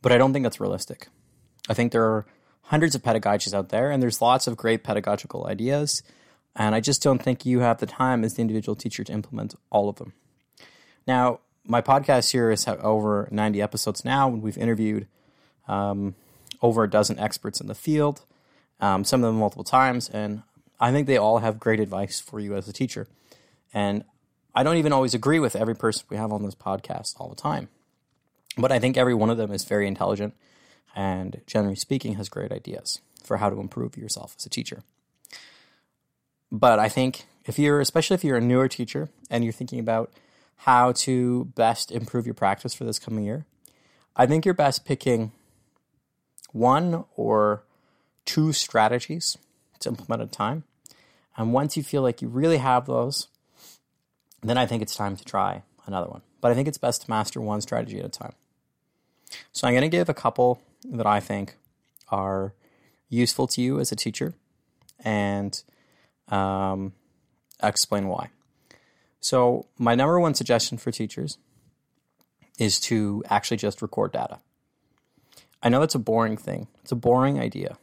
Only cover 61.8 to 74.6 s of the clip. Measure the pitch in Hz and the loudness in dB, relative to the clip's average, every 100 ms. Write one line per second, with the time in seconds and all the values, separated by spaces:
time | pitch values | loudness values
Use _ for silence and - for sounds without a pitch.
61.8 | _ _ _ 98 98 95 98 - _ _ | _ _ _ -4 -2 -4 -6 -10 _ _
62.8 | _ _ _ 120 120 - 131 - 123 143 | _ _ _ 0 0 0 -2 -2 -2 -2
63.8 | 135 - - 107 147 175 _ _ _ _ | -4 -4 -6 -6 -8 -8 _ _ _ _
64.8 | _ _ 110 107 101 101 101 - - _ | _ _ -4 -2 0 -2 -4 -8 -16 _
65.8 | _ _ _ _ _ 101 98 98 98 95 | _ _ _ _ _ -2 -2 -2 -2 -4
66.8 | 98 - _ _ _ _ _ _ 107 - | -6 -12 _ _ _ _ _ _ -2 0
67.8 | - 104 98 87 - _ _ _ _ - | -2 -2 -2 -6 -8 _ _ _ _ -20
68.8 | _ _ _ _ - 131 123 123 - _ | _ _ _ _ 0 4 4 2 -6 _
69.8 | 117 120 139 175 170 143 127 117 - 120 | 2 4 4 4 4 0 2 2 2 -4
70.8 | - - 107 - 147 - _ _ _ _ | -6 -6 -6 -6 -8 -10 _ _ _ _
71.8 | _ _ _ _ _ _ _ - 110 - | _ _ _ _ _ _ _ -2 0 0
72.8 | - 113 104 101 - 104 - 113 104 - | 0 0 0 -2 0 0 0 -2 -2 -4
73.8 | 107 - 104 - - - _ _ | -6 -2 -2 -2 -6 -10 _ _